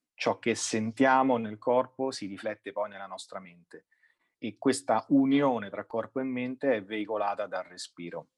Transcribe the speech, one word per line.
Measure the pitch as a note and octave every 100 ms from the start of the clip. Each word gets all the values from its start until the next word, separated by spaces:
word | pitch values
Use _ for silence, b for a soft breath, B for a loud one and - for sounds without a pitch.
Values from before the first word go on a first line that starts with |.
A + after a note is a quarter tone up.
| _ -
Ciò | A#2 G2+
che | A#2+
sentiamo | A2 - A2+ A2 A2+ C3 C3 C3 A#2+
nel | G#2+ G#2
corpo | C3 B2 B2+ - C3+
si | - G2
riflette | F#2+ A2 G#2 G2+
poi | G2+ G#2
nella | G2 G2
nostra | F#2 - G2
mente. | F2+ F2 E2+ D#2+ _ _ _ _ _ _
E | A2+ G2+
questa | C#3 B2+ - A2 -
unione | C#3 C3+ C#3 C#3+ A#2 G2
tra | G#2 -
corpo | A#2 - C3+
e |
mente | C3 B2 B2+ B2+ C#3 A2+
è |
veicolata | F#2+ G#2+ G#2 G#2+ G2+ G2+ G2+
dal | F#2
respiro. | F2+ F2+ - - E2+ E2 E2